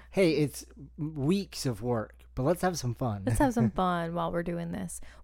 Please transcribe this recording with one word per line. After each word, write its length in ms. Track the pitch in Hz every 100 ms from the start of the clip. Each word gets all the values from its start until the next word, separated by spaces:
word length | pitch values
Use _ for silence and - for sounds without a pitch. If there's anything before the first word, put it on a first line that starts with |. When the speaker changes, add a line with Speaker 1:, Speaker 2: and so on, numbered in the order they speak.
| -
Speaker 1:
Hey, 200 | - 180
it's 320 | 147 143 - - - 139 -
weeks 680 | 151 156 135 196 190 - 135
of 160 | 107
work, 420 | 120 120 107 - - -
but 80 |
let's 180 | 131 170
have 160 | 185 165
some 160 | 123 117
fun. 280 | 127 101 95
Speaker 2:
Let's 140 | -
have 140 | 277
some 160 | 233 220
Speaker 1:
<laughs> 100 | 190
Speaker 2:
fun 320 | 185 175 165
while 180 | 170 170
we're 120 | 170
doing 280 | 175 170 170
this. 300 | 170 175 - - -